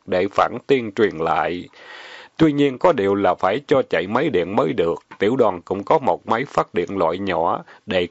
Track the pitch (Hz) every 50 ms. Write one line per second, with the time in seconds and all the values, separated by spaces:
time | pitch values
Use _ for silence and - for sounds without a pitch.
0 | _ - 92 90 95 101 - 107 85 82 104 123 - - 139 127 117 107 95 -
1 | 110 95 80 80 82 82 78 80 78 82 87 90 76 - - - - - - -
2 | - - - - - - _ - 160 156 143 143 143 139 127 - - 180 156 117
3 | 98 98 101 101 98 90 85 - 98 92 101 - 147 - 147 131 - - - 80
4 | 87 98 110 127 160 160 113 87 82 87 104 123 147 156 131 90 85 82 80 -
5 | - - - - 98 107 131 135 113 104 90 85 - - 95 101 98 - 156 160
6 | 131 98 82 - - 107 110 117 131 - - 160 156 - - 90 85 - 98 98
7 | 87 80 87 95 101 95 87 80 85 90 101 - - - - - _ - 95 92
8 | 87 -